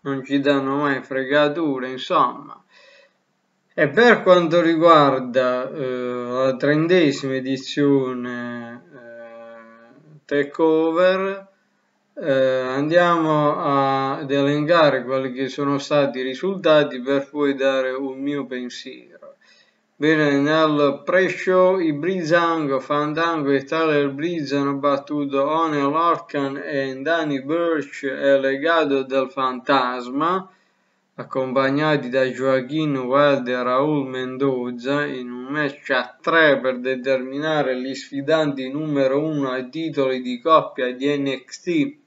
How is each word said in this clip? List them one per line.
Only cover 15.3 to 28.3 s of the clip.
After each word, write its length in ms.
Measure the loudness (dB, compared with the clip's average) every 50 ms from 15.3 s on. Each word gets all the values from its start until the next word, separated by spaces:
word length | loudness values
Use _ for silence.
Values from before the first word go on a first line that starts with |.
| -4
che 160 | -4 -6 -6
sono 280 | -4 -4 -2 -2 -2
stati 440 | -2 -2 0 2 2 2 2 0 -4
i 20 | -6
risultati 760 | -6 -6 -4 -4 -6 -6 -2 2 4 6 6 4 2 -2 -8 -4
per 260 | -2 -2 -2 -2 -4
poi 260 | -4 -2 0 0 0
dare 360 | 0 0 0 0 0 -2 -2
un 280 | -4 -4 -6 -8 -8 -8
mio 280 | -6 -6 -6 -6 -6
pensiero. 880 | -6 -8 -10 -10 -10 -12 -14 -16 -16 -18 -18 -20 -20 -20 -20 -20 -20 -20 _ _ _ _ _ _ _ _ _ _ _ _
Bene, 440 | _ 0 2 2 4 2 2 2 2
nel 640 | 2 2 2 4 2 2 2 2 2 2 0 -2 -4
pre-show 760 | 0 2 2 2 2 -2 -4 -2 2 4 6 6 6 4 2
i 140 | 0 0 -2
Breezango, 880 | -2 -2 -2 -2 -2 0 2 2 2 4 2 0 0 -2 -2 -2 -4
Fandango 680 | -2 -2 -2 -2 -2 -2 -2 -2 -2 -2 -2 -2 0 2
e 140 | 0 0 0
Tyler 440 | -2 -2 0 0 2 2 2 0 0
Breeze 480 | -2 -4 -6 -4 -4 -4 -4 -4 -2
hanno 200 | -2 -2 -2 -2
battuto 680 | 0 0 0 0 0 -2 -4 -4 -4 -4 -2 0 0 0
Oney 360 | 0 0 0 0 0 0 0 0
Lorcan 760 | 0 0 2 2 2 0 0 -4 -6 -4 -4 -4 -4 -4
e 420 | -8 -8 -6 -4 -4 -4 -4 -6 -6 -4
Danny 400 | -2 -2 -2 0 -2 -4 -4 -4
Burch 600 | -2 -2 0 0 0 0 -2 -4 -6 -12 -8 -8
e 340 | -6 -6 -2 2 4